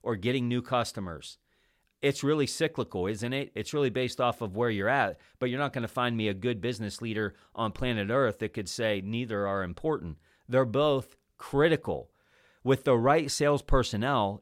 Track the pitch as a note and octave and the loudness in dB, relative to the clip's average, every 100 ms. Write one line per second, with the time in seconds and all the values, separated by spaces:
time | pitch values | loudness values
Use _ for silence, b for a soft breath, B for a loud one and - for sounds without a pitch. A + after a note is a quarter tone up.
0 | - A2+ G#2+ C3 A#2+ B2 A#2+ B2+ A#2 - | -6 -2 0 0 2 0 0 0 0 -4
1 | F#2 D#2 - - _ _ _ _ _ _ | -8 -10 -14 -20 _ _ _ _ _ _
2 | C#3 C#3 C#3 D3+ C#3 - - - A#2+ F#2+ | -2 0 2 2 0 0 -2 -2 -4 -2
3 | F2+ G#2+ A#2+ C3+ C#3+ - - D3 C#3 A#2 | -2 -2 -4 -4 -6 -8 -4 0 0 0
4 | B2+ - B2 A2+ A2 F#2+ A#2+ G#2 G2+ C#3 | -2 0 0 0 -4 -2 -2 0 0 2
5 | G#2+ E2 b _ B2+ B2+ C#3+ B2 A#2 - | 0 -2 b _ -2 -2 -2 -4 -4 -2
6 | B2 A#2 G#2+ G2 A#2+ A#2 B2 A2+ G#2+ - | 0 0 0 0 -2 -2 -2 -4 -6 -6
7 | A#2 G#2+ G#2+ b b - A2 - B2+ A2+ | -6 -2 -4 b b -6 -4 -2 -2 0
8 | G2 B2+ B2+ G#2 G#2+ - F#2+ - A2+ G2+ | 0 2 2 0 -4 -6 -8 -2 0 0
9 | F#2+ A2+ A#2+ G#2 G2+ G2 F#2 F2 D#3+ D3+ | -2 -4 -2 -2 0 0 -2 -4 -4 -2
10 | E2 D#2 b b - B2 B2+ A#2 D3+ C#3 | -4 -12 b b -2 2 2 2 2 2
11 | - _ _ _ - C#3 D#3+ D#3+ - D2+ | -2 _ _ _ -4 2 4 2 0 -6
12 | - b b b b b A#2+ C3+ - B2 | -8 b b b b b 2 2 4 4
13 | A#2+ D#3 C#3 - C#3+ C#3+ - C3+ A#2+ G#2 | 6 4 2 0 2 2 4 4 4 0
14 | B2 C3+ G2+ G2+ | 0 2 0 -2